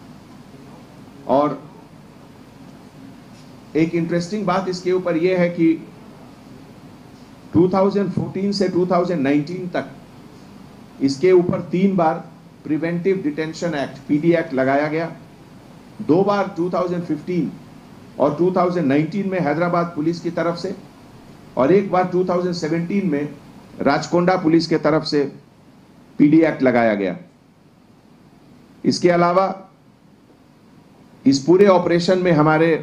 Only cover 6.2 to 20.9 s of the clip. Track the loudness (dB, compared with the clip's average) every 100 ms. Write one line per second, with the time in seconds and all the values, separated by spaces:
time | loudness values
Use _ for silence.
6.2 | -20 -20 -20 -20 -20 -20 -20 -20 -20 -20
7.2 | -20 -20 -4 2 2 2 2 0 -2 -4
8.2 | -6 -4 -4 -2 -2 -2 0 0 -2 -2
9.2 | 0 0 -2 -8 -8 -8 -8 -12 -20 -20
10.2 | -20 -20 -20 -20 -20 -20 -20 -4 -4 0
11.2 | 4 4 4 -4 -4 0 0 2 0 -2
12.2 | -8 -20 -20 -14 -6 -4 -2 -2 -2 -2
13.2 | -2 -6 -6 -6 -6 -6 -8 -8 -4 0
14.2 | 2 2 0 -2 2 2 0 -2 -6 -10
15.2 | -20 -20 -20 -20 -20 -20 -20 -8 0 2
16.2 | 2 0 -2 -4 -4 -2 -4 -4 -6 -6
17.2 | -4 -4 -4 -6 -20 -20 -20 -20 -12 -2
18.2 | 0 2 0 2 0 0 0 0 0 -2
19.2 | -4 -2 -2 0 0 -2 -2 -4 -4 -4
20.2 | -6 -4 -4 -4 -8 -10 -16